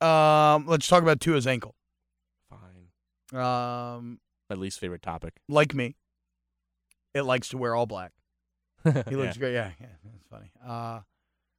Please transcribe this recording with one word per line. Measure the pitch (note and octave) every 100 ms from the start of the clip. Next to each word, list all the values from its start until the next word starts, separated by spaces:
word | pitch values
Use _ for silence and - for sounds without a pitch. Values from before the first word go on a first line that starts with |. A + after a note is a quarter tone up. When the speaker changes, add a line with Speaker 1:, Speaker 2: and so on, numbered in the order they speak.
Speaker 1:
Um, | D#3+ D#3 D#3 D3+ D3+ D3+ D3
let's | D#3 -
talk | F3+
about | E3 D3
Tua's | E3 D3 B2
ankle. | B2 - _ _ _ _ _ _ _ _
Speaker 2:
Fine. | - F#2 F#2 F2+ _ _ _ _ C3
Speaker 1:
Um, | B2 B2 B2 A#2+ A#2+ A#2+ A#2+ A#2 _ _ -
Speaker 2:
My | F#2+
least | F#2+ -
favorite | F2+ F2
topic. | - E2 E2 _ -
Speaker 1:
like | D3 D3+
me, | C3+ A#2+ - _ _ _ _ _ _ _ _ _ _ _
it | C#3+
likes | C3 B2+ -
to | B2+
wear | A#2+ A#2
all | A#2
black. | G2 F2+ _ _ _ _
Speaker 2:
<laughs> | _ _ _
Speaker 1:
He | D#3+ C3 A#2 C3+
looks | B2 A#2
Speaker 2:
Yeah. |
Speaker 1:
great. | B2+
Yeah, | A#2+ G2+ D#2
yeah, | - E2+
that's | G#2 G#2+ _
funny. | A2 G#2 _ B2
Uh, | A#2 A#2 A2+ - _ _ _ _